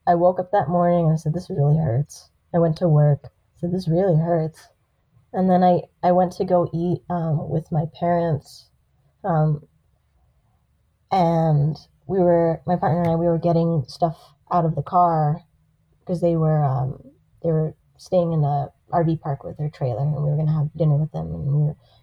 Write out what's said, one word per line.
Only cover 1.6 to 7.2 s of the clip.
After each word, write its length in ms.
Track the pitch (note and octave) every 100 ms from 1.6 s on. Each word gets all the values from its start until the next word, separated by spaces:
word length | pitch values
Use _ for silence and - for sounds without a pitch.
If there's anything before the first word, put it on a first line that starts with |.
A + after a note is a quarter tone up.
| C#3+ D#3+
hurts." 520 | D#3+ A#2+ D3 - - _ _
I 60 | F3
went 180 | E3 D#3
to 120 | F3
work, 420 | D3+ D3 C#3+ - _ _ _
said, 140 | F3
"This 160 | F#3 F3
really 300 | E3 G3 D#3
hurts." 500 | E3+ E3+ D#3+ - - _ _ _ _ _ _
And 160 | G#3 F#3
then 140 | F3+
I, 200 | F3+ F3 - _
I 80 | F3+
went 220 | F3+ F3+
to 120 | - F#3
go 240 | F3+ E3
eat, 280 | E3 F3 E3+ -
um, 400 | F3